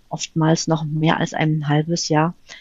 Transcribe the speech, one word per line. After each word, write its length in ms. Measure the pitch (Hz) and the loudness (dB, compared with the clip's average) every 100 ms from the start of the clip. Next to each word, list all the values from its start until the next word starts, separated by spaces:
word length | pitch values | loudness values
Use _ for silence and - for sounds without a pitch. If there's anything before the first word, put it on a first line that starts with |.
| - | -12
oftmals 580 | 156 - 160 156 165 - | -10 -6 0 2 2 2
noch 160 | 160 | -2
mehr 360 | 151 156 156 - | -2 0 0 2
als 140 | 165 | -2
ein 340 | - 156 156 147 | -2 0 0 0
halbes 420 | 151 156 170 - | 0 0 -2 0
Jahr 260 | 151 165 - - - | 0 0 -4 -18 -20